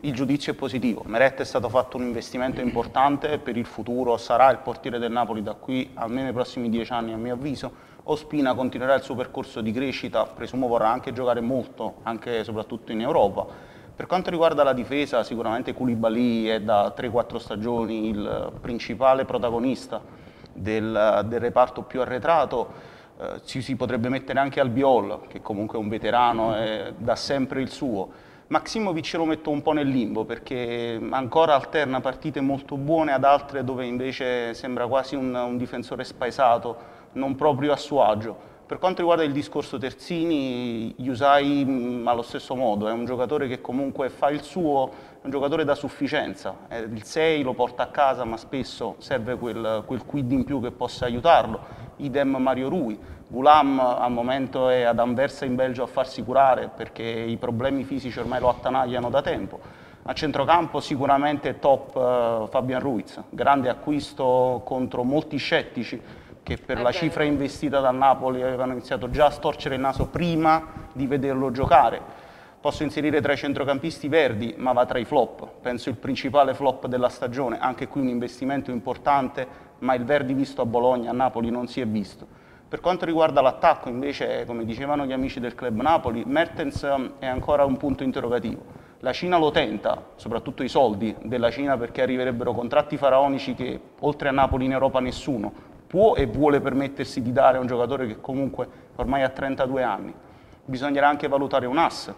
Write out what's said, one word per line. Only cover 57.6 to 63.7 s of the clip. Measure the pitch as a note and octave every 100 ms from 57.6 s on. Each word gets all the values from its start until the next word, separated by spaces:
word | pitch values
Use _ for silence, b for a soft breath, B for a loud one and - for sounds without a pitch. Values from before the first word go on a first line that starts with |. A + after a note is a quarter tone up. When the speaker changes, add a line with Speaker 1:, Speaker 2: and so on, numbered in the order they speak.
| C3+ C#3
Speaker 1:
fisici | A#2+ C#3 A#2+ A2+
ormai | A#2+ B2+
lo | B2
attanagliano | A#2 C3+ C3 B2+ B2 A#2+
da | C3
tempo. | C#3+ C3+ G2+ - B B B B
A | -
centrocampo | C3 D#3 C3+ C3+ E3+ E3 D3
sicuramente | - D3 C#3 C#3 D3 C#3+ C#3+ A#2
top, | D3 C3 - C3+
eh, | B2+ B2 A#2 A2+ A2
Fabian | C3+ B2+ B2+
Ruiz, | C3+ A2+ - - -
grande | G#2+ B2 C#3
acquisto | B2+